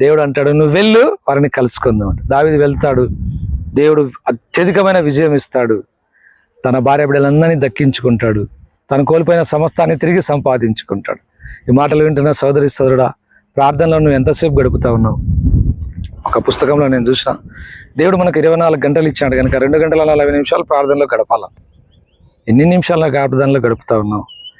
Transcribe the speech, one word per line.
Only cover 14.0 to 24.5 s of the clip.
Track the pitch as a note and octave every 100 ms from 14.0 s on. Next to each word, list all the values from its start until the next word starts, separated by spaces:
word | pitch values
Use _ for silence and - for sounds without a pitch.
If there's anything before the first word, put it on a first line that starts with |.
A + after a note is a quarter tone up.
| D3+
ఎంతసేపు | C3+ C3 D3 E3 C#3+
గడుపుతా | B2+ - B2
ఉన్నావు? | A#2 A2 - - - - - - - - - - - -
ఒక | A#2
పుస్తకంలో | G#2+ - C3+ D3 C#3
నేను | C3 A#2
చూసిన, | B2+ - - - - - - - C3+
దేవుడు | E3+ F#3+
మనకు | F3+ D#3
ఇరవై | D#3+ E3
నాలుగు | E3 D3+ C#3+
గంటలు | D3+ D#3
ఇచ్చాడు | - C#3 B2+
కనుక | C3 C3
రెండు | C3+ D#3
గంటల | D#3+ D#3
నలభై | D#3 D3 C#3+
నిమిషాలు | C#3+ C#3 E3+
ప్రార్థనలో | - D3 C#3 C#3 C#3
గడపాలంట. | A2+ G#2+ - G2 _ _ _ _ _ _ _ _ _ -
ఎన్ని | A#2
నిమిషాలు | E3 F3+ - E3+ D#3+
ప్రార్థనలో | C#3 C3+ C3 C#3 C3+
గడుపుతా | A#2 A2+ - A2+
ఉన్నావు? | G#2 G#2 - - -